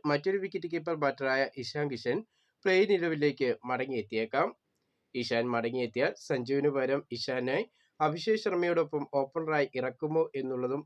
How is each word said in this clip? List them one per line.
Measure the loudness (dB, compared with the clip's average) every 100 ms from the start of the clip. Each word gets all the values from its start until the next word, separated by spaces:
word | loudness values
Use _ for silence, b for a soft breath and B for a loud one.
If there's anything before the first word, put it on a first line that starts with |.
| 2
മറ്റൊരു | 0 2 -2
വിക്കറ്റ് | -2 -6 -4
കീപ്പർ | -4 -4
ബാറ്ററായ | 0 0 0 0 2 0 -4
ഇഷാൻ | -8 -4 -4
കിഷൻ | -2 -2 -2 -4 _ _ _
പ്ലേയിങ് | 2 4 6
ഇലവനിലേക്ക് | 4 2 2 2 2 0 0
മടങ്ങിയെത്തിയേക്കാം. | -2 -2 -2 -4 -2 -2 0 2 0 -2 _ _ _ _ _
ഇഷാൻ | -6 0 0 2
മടങ്ങിയെത്തിയാൽ | 0 0 -2 -2 0 -2 -2
സഞ്ജുവിന് | -4 -4 0 0 2
പകരം | 2 0 0 -2
ഇഷാനെ | -8 -4 -2 0 0 -2 _ _ -2
അഭിഷേക് | -2 0 0 0
ശർമ്മയോടൊപ്പം | 0 0 2 2 0 -2 -2
ഓപ്പണറായി | -2 -2 -2 -2 0 0
ഇറക്കുമോ | -2 -4 -4 -2 0 0
എന്നുള്ളതും | -2 -4 -2 -2 -4